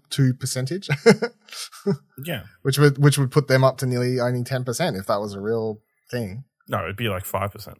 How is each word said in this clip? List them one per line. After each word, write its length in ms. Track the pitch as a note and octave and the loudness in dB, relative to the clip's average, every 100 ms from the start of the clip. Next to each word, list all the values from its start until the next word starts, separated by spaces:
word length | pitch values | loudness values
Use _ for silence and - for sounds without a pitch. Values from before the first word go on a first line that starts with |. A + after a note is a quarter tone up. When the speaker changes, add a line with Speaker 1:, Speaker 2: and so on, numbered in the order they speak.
| _ | _
Speaker 1:
to 240 | - C3 | 0 0
percentage. 540 | B2+ B2+ C3 C3 F#3 - | 0 -4 -6 -6 -6 -6
<laughs> 40 | C#3+ A3+ G#3 - - _ - - - G3+ D#3+ _ - | 2 4 4 2 -8 _ -16 -16 -8 -4 -4 _ -12
Speaker 2:
Yeah. 200 | D3+ B2+ - _ | -8 -8 -10 _
Speaker 1:
Which 160 | C#3 C#3 | -2 4
would, 200 | D3 C#3 | 4 6
which 180 | D3 C#3 | 4 4
would 120 | C3 | 2
put 160 | D3+ C#3+ | 2 4
them 160 | C3 | 4
up 160 | C3 - | 4 2
to 80 | C3 | -2
nearly 320 | B2 B2 B2+ | -2 -2 0
owning 240 | A#2+ B2 | 0 -2
ten 220 | A#2+ C3 | -2 -4
percent 320 | B2+ A#2 E3 F#2+ | -4 -2 -2 -2
if 100 | - | -2
that 140 | G2+ | -2
was 140 | G#2 | -2
a 60 | G2+ | -6
real 400 | G2+ A2+ A2 G#2+ _ _ _ | -4 -2 -4 -6 _ _ _
thing. 340 | B2 G#2+ G#2+ - _ - | -6 -6 -10 -16 _ -8
Speaker 2:
No, 160 | G#2 | -6
it'd 120 | E2+ G2+ | -6 -6
be, 120 | A#2 | -4
like, 160 | F#2 - | -4 -6
five 260 | G2 G2+ | -4 -6
percent 260 | - - | -8 -18